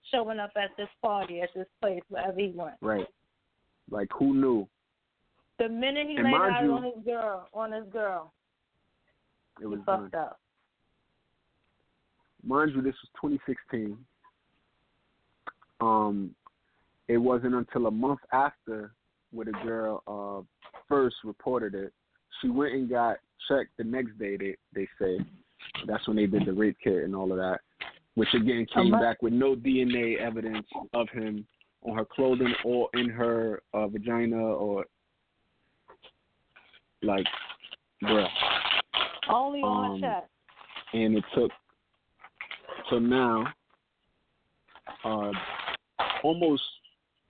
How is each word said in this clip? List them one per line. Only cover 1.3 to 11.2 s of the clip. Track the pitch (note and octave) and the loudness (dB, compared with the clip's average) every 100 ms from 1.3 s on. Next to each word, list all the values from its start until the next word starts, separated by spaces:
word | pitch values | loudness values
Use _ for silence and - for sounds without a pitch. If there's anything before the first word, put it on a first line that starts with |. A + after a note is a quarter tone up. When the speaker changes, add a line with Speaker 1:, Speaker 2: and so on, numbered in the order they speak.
| F3 | -4
Speaker 1:
at | F3 | -6
this | F#3+ F#3+ _ | -6 -12 _
place, | G#3 F3 - | -2 -2 -6
wherever | G3 F#3+ F#3 | -6 -4 -2
he | G3+ | -4
went. | F3 D#3 - | -4 -10 -6
Speaker 2:
Right. | G#2+ G#2 - _ _ _ _ _ _ _ - | -2 -2 -4 _ _ _ _ _ _ _ -10
Like, | G#2 G2+ - | -6 -4 0
who | C#3 | 2
knew? | C3+ C3+ A2+ F#2+ _ _ _ _ _ _ _ _ - | 4 4 2 0 _ _ _ _ _ _ _ _ -4
Speaker 1:
The | A3+ | -2
minute | A3+ C4 C#4+ D4 | -2 -2 -2 -2
he | D4 | 0
Speaker 2:
And | |
Speaker 1:
laid | - | 4
Speaker 2:
mind | D#3 F#3+ - | 4 4 4
Speaker 1:
eyes | |
Speaker 2:
you, | - | 2
Speaker 1:
on | C4 | 0
his | B3 A3+ | -2 -6
girl, | A3 A#3 A3 F#3+ F3+ | -4 -4 -4 -6 -8
on | G#3+ A3 | -8 -6
his | G#3+ G3+ | -8 -8
girl, | A3 G#3 F3+ D#3 _ _ _ _ _ _ _ _ _ _ _ _ - | -4 -4 -4 -8 _ _ _ _ _ _ _ _ _ _ _ _ -12
Speaker 2:
it | G#2+ | -10
was | G#2 | -6
Speaker 1:
he | |
fucked | G2 G#2+ G2 | -2 -2 -2
Speaker 2:
done. | E2 | -8
Speaker 1:
up. | D2+ - _ _ _ _ _ _ _ _ | -8 -10 _ _ _ _ _ _ _ _